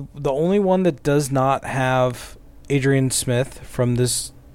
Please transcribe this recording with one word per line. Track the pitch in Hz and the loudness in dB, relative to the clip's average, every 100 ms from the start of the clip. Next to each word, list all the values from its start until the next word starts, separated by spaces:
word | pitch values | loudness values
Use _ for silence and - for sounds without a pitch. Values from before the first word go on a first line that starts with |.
| 139 | -12
the | - 143 | -6 -4
only | 135 165 202 | 0 2 2
one | 190 185 | 2 2
that | 185 139 | 2 0
does | - 143 139 | 0 0 2
not | 135 131 135 | 2 2 0
have | - 127 131 127 127 123 - - - - - | -2 -2 0 2 0 -2 -12 -20 -20 -16 -4
Adrian | 139 135 135 131 | 0 2 2 2
Smith | - - 120 131 - | 0 0 0 -2 -6
from | - - 123 | -10 -2 0
this | 120 123 - - - - | 2 0 -2 -6 -12 -20